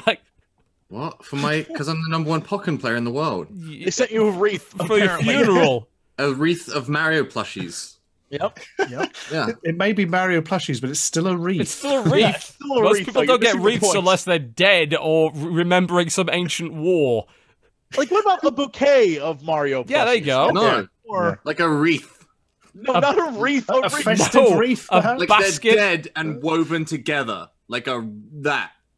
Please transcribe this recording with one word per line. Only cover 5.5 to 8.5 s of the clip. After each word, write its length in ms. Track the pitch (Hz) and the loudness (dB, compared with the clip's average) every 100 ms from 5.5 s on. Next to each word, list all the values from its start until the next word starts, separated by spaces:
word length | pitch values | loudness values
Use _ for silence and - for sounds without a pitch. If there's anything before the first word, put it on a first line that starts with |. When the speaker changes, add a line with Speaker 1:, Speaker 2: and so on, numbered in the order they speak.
| 180 156 123 110 _ _ - | 6 4 2 -6 _ _ -4
Speaker 2:
A 160 | 143 | -2
wreath 340 | 135 160 175 - | 0 0 0 -4
of 200 | 143 123 | -6 -2
Mario 340 | 147 160 160 | -2 0 0
plushies. 760 | 131 117 104 98 90 - - - _ _ _ | 0 -4 -6 -8 -10 -12 -16 -20 _ _ _
Speaker 3:
Yep. 300 | 143 185 | -6 -6